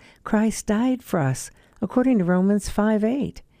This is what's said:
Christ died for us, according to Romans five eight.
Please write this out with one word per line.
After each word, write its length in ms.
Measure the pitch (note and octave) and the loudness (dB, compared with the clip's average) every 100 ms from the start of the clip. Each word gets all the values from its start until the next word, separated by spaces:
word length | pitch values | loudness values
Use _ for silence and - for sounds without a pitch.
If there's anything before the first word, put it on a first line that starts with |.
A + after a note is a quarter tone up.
| - - | -20 -18
Christ 440 | - G#3+ A3 G3+ - | -4 0 0 -2 -2
died 360 | G#3+ B3+ B3+ | 0 0 -2
for 160 | - F#3 | -2 -2
us, 300 | C#3 C3 - - _ - | -2 -4 -8 -18 _ -8
according 380 | - - B3+ B3 | -4 0 2 2
to 40 | |
Romans 460 | F3 F3+ F#3+ G#3 - | 2 2 2 2 -2
five 340 | - G#3+ A3 | -2 0 2
eight. 380 | G#3+ C4+ A3+ - - _ | 0 -2 -4 -8 -18 _